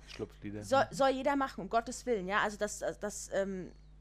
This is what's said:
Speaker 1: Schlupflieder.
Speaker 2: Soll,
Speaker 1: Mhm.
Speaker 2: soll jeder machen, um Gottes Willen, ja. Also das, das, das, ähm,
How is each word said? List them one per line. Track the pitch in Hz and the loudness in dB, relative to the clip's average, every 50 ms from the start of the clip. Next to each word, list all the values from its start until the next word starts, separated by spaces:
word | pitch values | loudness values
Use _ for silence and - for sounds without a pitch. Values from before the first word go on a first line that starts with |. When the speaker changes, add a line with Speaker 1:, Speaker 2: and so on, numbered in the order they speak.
| - - | -8 -14
Speaker 1:
Schlupflieder. | - - - 196 - - - 104 101 104 104 | -10 -8 -8 -8 -8 -10 -10 -8 -8 -8 -2
Speaker 2:
Soll, | - 262 269 - | 2 4 4 4
Speaker 1:
Mhm. | - - | 4 2
Speaker 2:
soll | 160 269 269 | 4 4 4
jeder | 269 262 262 285 285 277 | 4 4 2 2 2 2
machen, | 269 269 - - | 0 -2 -4 -6
um | 175 196 | -4 0
Gottes | - 226 233 - 247 - - | 0 0 0 0 -6 -6 -2
Willen, | 254 240 202 180 185 | 0 0 0 0 2
ja. | 196 214 | 2 2
Also | - 214 208 202 | 2 2 0 0
das, | 208 208 - - | -4 -4 -2 -2
das, | - 147 165 - | -4 -4 -4 -4
das, | - 208 - - - - - | -6 -6 -6 -6 -8 -2 0
ähm, | 190 196 196 196 185 170 - - - - - - - | 0 0 0 -2 -6 -8 -10 -12 -16 -20 -20 -20 -20